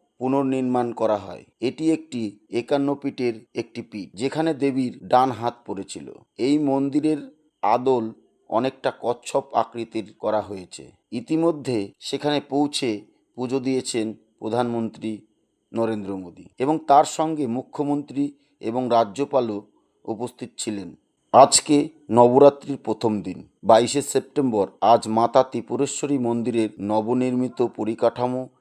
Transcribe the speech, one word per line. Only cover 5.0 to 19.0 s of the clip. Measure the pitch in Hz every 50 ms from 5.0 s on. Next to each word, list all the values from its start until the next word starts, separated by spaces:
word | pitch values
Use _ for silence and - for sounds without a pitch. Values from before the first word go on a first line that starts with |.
| 90
ডান | 92 123 127 131 135
হাত | 117 104 117 120 120 - -
পড়েছিল। | - 101 92 95 - - 80 71 64 - - _ _ _
এই | - 113 135 147 151
মন্দিরের | 151 139 135 139 139 139 135 147 147 156 156 143 139 135 - _ _ _ _ - -
আদল | 101 113 127 127 135 131 120 113 110 113 _ _ _ _ _ _ -
অনেকটা | - 113 127 131 - - - 135 - -
কচ্ছপ | - 117 120 - - - - 139 135 - -
আকৃতির | 120 113 - - 117 113 110 - 113 98 95 - -
করা | - 107 107 107
হয়েছে। | 98 95 101 95 90 - - - 67 - _ _ _ -
ইতিমধ্যে | 117 123 123 - 156 160 165 170 165 147 131 135 123 107 98 101 - _
সেখানে | - - 139 135 - 147 147 143 139 -
পৌঁছে | 131 143 147 143 147 - 143 117 104 101 107 _ _ _ _ _ _
পুজো | 120 127 120 131 135
দিয়েছেন | 123 135 131 127 - - - 117 107 113 104 - _ _ _ -
প্রধানমন্ত্রী | - 113 110 120 127 120 117 117 113 107 - - - 110 107 101 - _ _ _ _ _ _ _ _ _
নরেন্দ্র | - 113 113 113 110 104 98 95 98
মোদী | 95 90 87 82 90 87 - _ -
এবং | 127 143 160 151 -
তার | - 139 147 151
সঙ্গে | - - - 156 160 160 151 143
মুখ্যমন্ত্রী | 117 117 131 123 _ - - 143 143 143 147 143 - 127 139 143 143 - _ _ _ _ -
এবং | - 110 117 127 127 120
রাজ্যপালও | 117 117